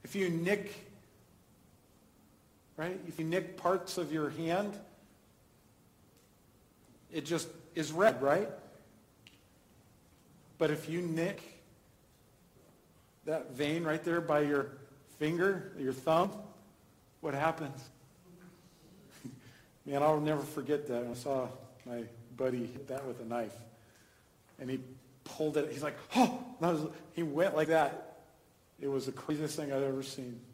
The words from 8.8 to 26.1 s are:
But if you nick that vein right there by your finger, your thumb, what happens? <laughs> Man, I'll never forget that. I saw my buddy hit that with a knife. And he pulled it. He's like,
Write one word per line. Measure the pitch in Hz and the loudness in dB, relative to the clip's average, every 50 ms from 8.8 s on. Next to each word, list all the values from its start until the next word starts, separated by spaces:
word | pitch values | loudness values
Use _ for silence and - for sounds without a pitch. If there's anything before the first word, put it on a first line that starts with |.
| - - - - - _ _ _ - - - - _ _ _ - _ _ - - _ - - - _ _ - _ _ - - - - - - | -20 -20 -20 -20 -20 _ _ _ -20 -20 -20 -20 _ _ _ -20 _ _ -20 -20 _ -20 -20 -20 _ _ -20 _ _ -20 -20 -20 -20 -20 -2
But | - 165 151 | 0 2 2
if | 151 147 - 151 | 2 0 -4 -4
you | 160 175 | -4 -4
nick | 180 165 160 160 165 190 196 - - - - - - - - - _ - - _ _ _ _ _ - - - _ - _ _ - - - - - _ _ _ - - _ _ _ - 156 | -2 -2 0 0 0 0 -2 -6 -12 -18 -20 -20 -20 -20 -20 -20 _ -20 -20 _ _ _ _ _ -20 -20 -20 _ -20 _ _ -20 -20 -20 -20 -20 _ _ _ -20 -20 _ _ _ -4 -2
that | 156 156 127 - | -2 -2 -4 -8
vein | 131 123 147 147 156 170 170 | -4 -2 0 0 2 0 2
right | 156 156 160 - | 0 0 0 2
there | 175 165 170 | 2 0 2
by | 165 165 151 147 | 2 4 4 4
your | 147 143 147 139 - - - - - - - - - - - - | 6 4 4 2 2 0 -8 -16 -18 -20 -20 -20 -20 -20 -6 -2
finger, | 151 156 170 165 185 196 190 180 - - - | 0 0 2 4 4 2 2 0 -4 -10 -8
your | 160 139 135 131 | -4 -2 -2 -2
thumb, | - - 165 160 170 185 202 - - - - - - - - - - - - - _ - _ _ _ | 0 2 4 6 6 4 2 0 -8 -14 -16 -20 -20 -20 -20 -20 -20 -20 -20 -20 _ -20 _ _ _
what | - 151 135 | -4 -4 -2
happens? | 143 147 165 160 165 156 131 120 123 - - - - - - - - _ - - - - - - - - - - - - - - - - - - - - | 2 2 0 0 0 -6 -8 -8 -12 -16 -18 -20 -20 -20 -20 -20 -20 _ -20 -20 -20 -20 -20 -20 -20 -20 -20 -20 -20 -20 -20 -20 -20 -20 -20 -20 -14 -14
<laughs> | - - - - - - - - _ _ _ _ | -14 -14 -14 -20 -20 -20 -20 -20 _ _ _ _
Man, | 143 139 139 | -2 2 4
I'll | 147 156 156 151 | 6 6 6 6
never | 151 151 156 143 | 4 2 2 2
forget | 139 - - 151 127 127 151 143 147 | 0 -4 -6 -6 0 0 0 0 2
that. | - 120 120 123 | -2 -2 -2 -2
I | 120 120 | -4 -6
saw | 123 - 143 139 131 127 120 - - - - - - - | -6 -2 0 0 0 0 -2 -8 -14 -16 -20 -20 -18 -12
my | 123 120 120 113 107 - - - - 131 | -10 -8 -8 -8 -10 -14 -18 -20 -18 -4
buddy | 123 131 131 127 123 117 | -2 0 0 0 -2 -4
hit | - - - - | -6 -8 -12 -10
that | - 127 139 139 | -8 -8 -6 -6
with | 131 117 - | -8 -8 -8
a | 117 | -6
knife. | 113 120 120 113 104 - - - - - - - - - - - _ _ _ _ _ _ _ _ - - - | -4 -2 -2 -4 -4 -8 -14 -18 -20 -20 -20 -20 -20 -20 -20 -20 _ _ _ _ _ _ _ _ -20 -16 -10
And | 131 | -6
he | 127 131 127 - - - - - - - - - | -4 -4 -4 -6 -10 -18 -20 -20 -20 -20 -20 -18
pulled | - - - 156 156 147 | -16 -4 0 0 2 2
it. | 151 151 156 | 2 0 0
He's | - 139 151 | -2 -4 -4
like, | 147 139 - - - | -4 -6 -6 -12 2